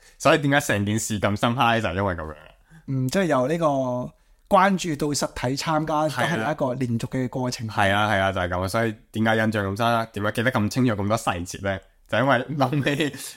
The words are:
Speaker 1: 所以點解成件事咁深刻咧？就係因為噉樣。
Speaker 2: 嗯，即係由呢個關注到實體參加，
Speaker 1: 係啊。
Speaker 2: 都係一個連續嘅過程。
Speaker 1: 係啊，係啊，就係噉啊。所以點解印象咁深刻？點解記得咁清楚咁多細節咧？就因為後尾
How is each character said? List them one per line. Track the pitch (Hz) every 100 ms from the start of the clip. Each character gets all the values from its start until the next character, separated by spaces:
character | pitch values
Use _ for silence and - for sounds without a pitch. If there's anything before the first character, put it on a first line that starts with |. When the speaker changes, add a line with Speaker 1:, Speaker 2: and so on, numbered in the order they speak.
| - _
Speaker 1:
所 | 139 160
以 |
點 | 143
解 | 143
成 | - 104 101
件 | 110
事 | - 104
咁 | 104 101
深 | 123 120
刻 | 117
咧？ | 113
就 | 104
係 | 90
因 | 101
為 |
噉 | 85
樣。 | 78 76 78 _ _ 160 -
Speaker 2:
嗯， | 135 127
即 | 196
係 | 180
由 | 131 127
呢 | 170
個 | 156 139 127 123 143 - _ _ _
關 | 190 196 185
注 | 175 139
到 | 147
實 | 139 151
體 | - 127 139
參 | 165 156 160
加， | 151 156
Speaker 1:
係 | 135 147
啊。 | 165
Speaker 2:
都 |
係 | 113
一 | 156
個 | 131 127
連 | 123 113
續 | 127
嘅 | 131 127
過 | 131 127
程。 | - 110
Speaker 1:
係 | 107 101
啊， | 104 107
係 | 101
啊， | 95
就 | 92
係 | 90
噉 | 90
啊。 | 95
所 | 113 113
以 | 107 _
點 | 107 113
解 | 110
印 | 110
象 |
咁 | 104 98 98
深 |
刻？ | 117 117 113
點 | 101
解 | 107
記 | 120
得 | 113
咁 | 120 104
清 | 131 123
楚 |
咁 | 101 101
多 | 110
細 | - 90 87
節 | -
咧？ | 98 95 - _ _
就 | 110
因 | 135
為 | 123 131 143
後 | 127
尾 | 147 143 139 147 139 -